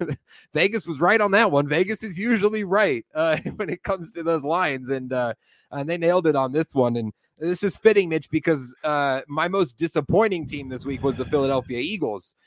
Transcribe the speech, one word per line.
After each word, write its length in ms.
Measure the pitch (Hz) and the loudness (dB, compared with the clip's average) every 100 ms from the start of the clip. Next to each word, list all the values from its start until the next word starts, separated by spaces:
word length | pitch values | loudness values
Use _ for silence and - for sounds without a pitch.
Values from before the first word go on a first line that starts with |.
<laughs> 180 | 170 139 _ - _ | -6 -6 _ -20 _
Vegas 320 | 147 190 214 170 | 0 0 0 -6
was 120 | 143 | 0
right 220 | 170 220 | 2 4
on 120 | 208 | 4
that 200 | 196 226 | 4 4
one. 160 | 143 147 | 2 2
Vegas 340 | 160 190 214 | 0 0 -2
is 140 | 220 170 | -6 -4
usually 480 | 220 226 208 214 | 0 2 2 0
right, 400 | 196 196 202 127 - | 0 2 2 0 -4
uh, 220 | 156 165 160 | -2 0 0
<laughs> 200 | - - | -2 -6
when 120 | 190 | -6
it 140 | 175 | -6
comes 280 | - 190 156 | -4 -6 -6
to 100 | 165 | -6
those 200 | 165 165 | -2 -2
lines, 460 | 139 170 180 135 127 | 0 0 0 -2 -4
and, 240 | 135 127 | -4 -2
uh, 220 | 127 120 - _ _ _ | -2 -2 -4 _ _ _
and 160 | 143 143 | -8 -6
they 120 | 170 | 0
nailed 280 | 165 180 165 | 2 4 4
it 80 | |
on 160 | 143 131 | 2 2
this 240 | 143 160 | 0 0
one. 220 | 139 123 117 | 2 2 0
And 160 | 110 - _ _ | -4 -10 _ _
this 240 | 160 180 | -6 -2
is 140 | 202 - | -4 2
fitting, 320 | 220 208 180 | 4 6 4
Mitch, 220 | 160 - | 0 -2
because, 440 | 160 170 151 123 - | -2 0 0 -2 -8
uh, 380 | 156 147 143 135 143 | -2 0 0 -2 -4
my 200 | 147 170 | -4 0
most 280 | 196 160 - | 0 0 -2
disappointing 720 | 165 160 139 175 220 180 143 | -4 -2 2 2 4 0 -6
team 200 | 147 135 | -10 -8
this 180 | 127 123 | -8 -6
week 160 | 131 | -2
was 140 | 135 120 | -2 -2
the 100 | 120 | 0
Philadelphia 520 | 143 135 135 120 120 | 0 2 0 -2 -4
Eagles, 560 | 147 208 135 101 - - | -4 -4 -4 -6 -10 -18